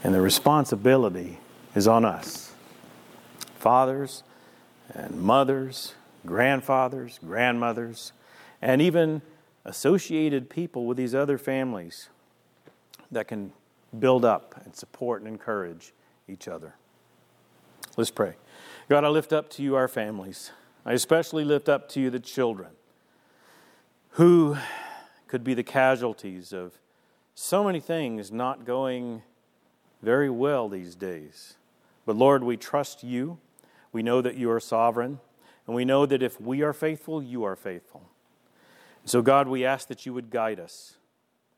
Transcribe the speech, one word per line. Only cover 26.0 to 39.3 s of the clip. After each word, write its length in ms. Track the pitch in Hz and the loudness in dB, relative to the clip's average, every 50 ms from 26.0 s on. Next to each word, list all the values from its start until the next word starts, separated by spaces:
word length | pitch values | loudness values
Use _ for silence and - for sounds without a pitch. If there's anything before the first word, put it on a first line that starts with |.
| 123 117 107 - - 98 92 92 87 - | -2 -6 -6 -8 -14 -14 -14 -14 -14 -12
of 260 | 101 92 90 90 _ _ _ _ _ _ _ _ _ _ _ _ _ | -12 -12 -12 -12 _ _ _ _ _ _ _ _ _ _ _ _ _
so 280 | - - - 175 196 | -12 -4 0 0 2
many 160 | 208 202 180 156 | 2 0 -2 -2
things 540 | - - 165 165 151 123 113 107 101 98 | -4 -4 -4 -4 -4 -4 -6 -8 -10 -8
not 320 | 110 117 123 131 135 - 120 | -6 -4 -4 -4 -4 -6 -6
going 580 | 120 123 131 135 131 127 123 123 120 117 110 - _ _ _ _ _ _ _ _ _ _ _ _ _ _ _ | -4 -4 -2 -2 -2 -4 -6 -8 -10 -10 -12 -16 _ _ _ _ _ _ _ _ _ _ _ _ _ _ _
very 280 | - 110 123 139 147 139 | 0 2 2 2 2 0
well 380 | 123 117 131 143 147 131 113 104 | 0 0 0 0 0 0 -2 -4
these 260 | 98 95 90 87 87 | -8 -10 -12 -14 -12
days. 600 | 90 98 92 87 80 76 73 _ - - - - _ _ _ _ _ _ _ _ _ _ | -10 -10 -10 -8 -10 -14 -18 _ -20 -20 -20 -20 _ _ _ _ _ _ _ _ _ _
But 100 | 113 107 | -4 2
Lord, 260 | 110 127 139 139 135 | 4 6 6 6 4
we 140 | 123 123 120 | 2 -2 -4
trust 480 | 107 - - - 143 139 - - - - | -4 -6 -4 -4 -4 -4 -4 -10 -16 -10
you. 340 | 123 123 123 131 160 175 156 _ _ _ _ _ _ _ _ _ _ | -6 -6 -6 -6 -6 -10 -14 _ _ _ _ _ _ _ _ _ _
We 100 | - 113 | -8 -4
know 200 | 113 117 120 127 | 0 2 2 2
that 140 | 123 123 117 | 2 0 -4
you 140 | 131 123 117 | -2 -2 0
are 100 | 113 113 | 0 -2
sovereign. 600 | - - 117 113 113 120 113 120 120 127 143 135 _ _ _ _ _ _ _ _ _ | -2 -2 0 2 2 2 2 0 -4 -4 -8 -14 _ _ _ _ _ _ _ _ _
And 100 | - 117 | -6 -4
we 80 | 123 127 | -2 2
know 220 | 131 135 139 143 | 2 4 4 4
that 160 | 139 139 127 | 4 2 0
if 180 | 127 117 - - | 0 -2 -4 -8
we 220 | 107 120 131 139 | -8 -6 -4 -2
are 100 | 147 151 | -2 -2
faithful, 500 | 147 - 160 156 160 147 - - 160 156 | -2 -4 -4 -6 -6 -6 -10 -8 -8 -8
you 220 | 139 120 123 120 110 | -8 -8 -8 -6 -4
are 100 | 98 95 | -4 -6
faithful. 540 | - - 98 90 87 _ _ - - 87 _ _ _ _ _ _ _ _ _ _ _ _ _ _ _ - - _ _ _ | -6 -10 -12 -12 -12 _ _ -20 -20 -20 _ _ _ _ _ _ _ _ _ _ _ _ _ _ _ -20 -20 _ _ _
So 180 | - - 123 | 0 0 4
God, 240 | 117 135 | 4 6